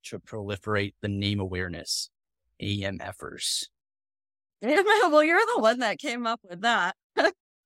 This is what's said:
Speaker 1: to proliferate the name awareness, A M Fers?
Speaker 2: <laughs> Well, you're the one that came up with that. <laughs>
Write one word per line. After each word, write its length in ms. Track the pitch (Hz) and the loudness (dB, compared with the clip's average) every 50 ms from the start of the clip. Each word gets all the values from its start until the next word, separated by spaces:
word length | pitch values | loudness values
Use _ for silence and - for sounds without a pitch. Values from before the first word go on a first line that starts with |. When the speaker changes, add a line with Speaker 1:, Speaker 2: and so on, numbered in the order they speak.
| - | -16
Speaker 1:
to 140 | - 117 95 | -14 -12 -12
proliferate 760 | - - - 110 101 101 101 95 - 107 107 101 101 101 - _ | -12 -12 -10 -8 -6 -6 -6 -6 -4 -2 0 0 0 -2 -4 _
the 80 | - 101 | -6 -4
name 300 | 101 98 101 101 104 101 | -4 -2 0 0 0 0
awareness, 720 | 98 92 90 90 92 90 82 82 80 - - - - - _ _ _ _ _ _ _ _ _ - | -2 -2 -4 -4 -6 -6 -8 -8 -8 -6 -6 -6 -6 -8 _ _ _ _ _ _ _ _ _ -8
A 220 | - 101 101 101 98 | -4 -4 -2 -2 -2
M 160 | 98 95 - - - - - | -4 -6 -6 -8 -10 -10 -10
Fers? 520 | - - - - - - - - - - _ _ _ _ _ _ _ _ _ _ _ _ _ _ _ | -12 -14 -10 -8 -6 -4 -4 -4 -6 -8 _ _ _ _ _ _ _ _ _ _ _ _ _ _ _
Speaker 2:
<laughs> 160 | _ _ _ | _ _ _
Well, 640 | - 226 302 392 370 415 427 415 381 349 294 302 302 | -2 0 2 4 4 4 4 4 4 6 6 6 6
you're 160 | 311 339 381 453 440 480 | 6 4 4 4 2 2
the 40 | 403 | 2
one 180 | 214 220 233 247 | 4 2 2 2
that 200 | 254 214 185 - | 0 -2 -2 -4
came 280 | - 269 233 240 240 226 | -4 -6 -6 -4 -4 -4
up 140 | 226 - _ | -4 -6 _
with 180 | 190 175 175 | -12 -8 -2
that. 340 | 208 233 233 202 175 180 - _ _ _ - | 0 2 2 2 2 0 -2 _ _ _ -2
<laughs> 180 | - 277 - - _ _ _ _ _ _ | 0 2 2 0 _ _ _ _ _ _